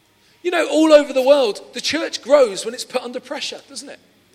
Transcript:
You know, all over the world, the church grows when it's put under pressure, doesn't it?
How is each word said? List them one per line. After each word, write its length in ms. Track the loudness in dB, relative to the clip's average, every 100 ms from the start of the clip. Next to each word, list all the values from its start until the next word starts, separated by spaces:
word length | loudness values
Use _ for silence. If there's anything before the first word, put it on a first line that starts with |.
| _ _ _ _
You 80 | -6
know, 160 | -4 -2
all 240 | 2 6
over 200 | 6 6
the 100 | 0
world, 520 | 2 2 2 -6 -14
the 60 | -10
church 420 | -6 -6 -6 -10
grows 420 | 2 4 4 0
when 100 | -10
it's 100 | -12
put 180 | -8 -8
under 180 | -8 -14
pressure, 400 | -12 -12 -10 -14 _
doesn't 200 | -18 -18
it? 100 | -20 _ _ _